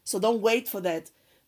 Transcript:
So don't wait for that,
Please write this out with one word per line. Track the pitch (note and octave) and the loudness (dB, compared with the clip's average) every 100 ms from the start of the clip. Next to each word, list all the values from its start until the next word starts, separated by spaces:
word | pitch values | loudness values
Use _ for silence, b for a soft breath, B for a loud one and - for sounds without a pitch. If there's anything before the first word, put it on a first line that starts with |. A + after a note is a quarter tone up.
| - | -6
So | G3+ | 0
don't | G#3+ A#3 | 2 2
wait | A3 A#3 A#3+ | 2 2 -2
for | G3+ | -4
that, | F3+ E3 - b b b | -4 -4 -8 b b b